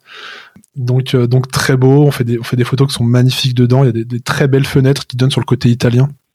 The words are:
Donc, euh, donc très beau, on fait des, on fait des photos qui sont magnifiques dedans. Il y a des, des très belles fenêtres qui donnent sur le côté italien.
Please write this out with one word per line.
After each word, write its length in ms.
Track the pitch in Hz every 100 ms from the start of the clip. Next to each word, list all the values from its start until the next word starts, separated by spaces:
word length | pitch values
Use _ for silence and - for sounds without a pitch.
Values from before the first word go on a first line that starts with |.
| _ - - - - - _ 143
Donc, 380 | 123 127 127
euh, 120 | 127 120
donc 240 | 127 127
très 260 | - - 135
beau, 280 | 131 143
on 60 | 147
fait 140 | -
des, 140 | 120 117
on 40 |
fait 140 | 120 123
des 80 |
photos 240 | 123 127 139
qui 60 |
sont 100 | -
magnifiques 500 | 117 123 127 - 131
dedans. 300 | 123 123 127
Il 20 | 135
y 40 |
a 20 |
des, 120 | 113
des 160 | 117 120
très 280 | - - 147
belles 180 | 135 139
fenêtres 400 | 143 131 139 -
qui 100 | 123
donnent 140 | 131
sur 100 | 135
le 60 | -
côté 240 | 123 120
italien. 380 | 120 123 120 139 - _